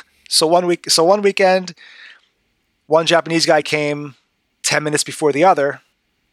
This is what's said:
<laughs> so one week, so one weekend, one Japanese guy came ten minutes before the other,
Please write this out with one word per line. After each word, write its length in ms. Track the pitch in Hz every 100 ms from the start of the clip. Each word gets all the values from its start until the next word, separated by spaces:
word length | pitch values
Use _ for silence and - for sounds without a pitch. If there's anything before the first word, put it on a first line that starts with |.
| -
<laughs> 200 | _ -
so 180 | - 160
one 180 | 175 180
week, 240 | 170 -
so 140 | -
one 180 | 165 208
weekend, 540 | 202 196 190 185 180 165 - - - - _ _ _ _ _ _ -
one 180 | 156 160
Japanese 400 | 165 156 165 160
guy 160 | 156
came 540 | 147 151 147 147 147 131 _ _ _ _
ten 200 | - 147
minutes 200 | 151 147
before 280 | - - 151
the 120 | 139
other, 380 | 180 160 143 135 _ _ _ _ _